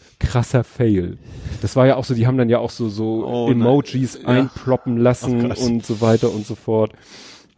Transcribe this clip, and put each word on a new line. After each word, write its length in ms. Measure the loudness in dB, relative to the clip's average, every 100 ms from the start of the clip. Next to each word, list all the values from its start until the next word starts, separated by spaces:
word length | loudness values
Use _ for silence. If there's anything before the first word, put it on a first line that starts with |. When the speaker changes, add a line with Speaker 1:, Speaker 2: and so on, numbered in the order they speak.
| -10 _
Speaker 1:
Krasser 460 | -2 -2 0 -2
Fail." 560 | -2 -2 2 2 0 -8 -16 -14 -12 -8
Das 140 | -4 4
war 100 | 4
ja 100 | 4
auch 80 |
so, 120 | 0 0
die 100 | 2
haben 120 | 2
dann 100 | 2
ja 80 | 2
auch 140 | 0
so, 180 | -4 -6
so 340 | -4 -4 -2
Speaker 2:
Oh 240 | -4 -2 0
nein. 120 | 2
Speaker 1:
Emojis 580 | 4 2 0 -4 -4 -6
Speaker 2:
Ja. 40 | 0
Speaker 1:
einploppen 720 | 2 0 -4 -2 -2 0 2
lassen 480 | 2 2 -2 -2 -2
Speaker 2:
Oh 20 |
Gott. 100 | -2
Speaker 1:
und 260 | 0 -2 -2
so 160 | 0
weiter 300 | 2 4 2
und 140 | -2 -8
so 80 | -10
fort. 380 | -2 0 0 -4 -20 -20 -20 -20 _